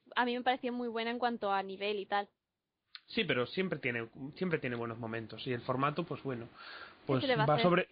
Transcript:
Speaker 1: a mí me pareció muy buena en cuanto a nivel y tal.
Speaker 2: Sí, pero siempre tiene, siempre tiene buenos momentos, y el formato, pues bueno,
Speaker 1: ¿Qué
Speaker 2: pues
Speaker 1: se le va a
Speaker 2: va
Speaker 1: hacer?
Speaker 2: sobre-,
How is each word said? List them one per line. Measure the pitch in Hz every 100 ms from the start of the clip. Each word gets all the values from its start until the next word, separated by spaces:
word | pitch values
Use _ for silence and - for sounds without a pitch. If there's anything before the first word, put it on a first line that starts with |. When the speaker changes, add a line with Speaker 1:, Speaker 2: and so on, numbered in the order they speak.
| - -
Speaker 1:
a | 247
mí | 247
me |
pareció | 247 247 247
muy | 247 240
buena | 226 226
en | 240
cuanto | 240 233 202
a | 196
nivel | 196 190 202 208
y | 196
tal. | 202 202 _ _ _ _ _ _ - -
Speaker 2:
Sí, | -
pero | 175 123 120
siempre | - 190 156
tiene, | 127 120 113 - 135 -
siempre | 185 156
tiene | 127 120
buenos | 117 113
momentos, | 113 113 110 110 135
y |
el | 123
formato, | 123 127 143 147
pues | 165 139
bueno, | 135 120 120
Speaker 1:
¿Qué | - - - - - -
Speaker 2:
pues | 139
Speaker 1:
se | 269
le | 240
va |
a | 139
Speaker 2:
va | 147
Speaker 1:
hacer? | 180
Speaker 2:
sobre-, | 175 -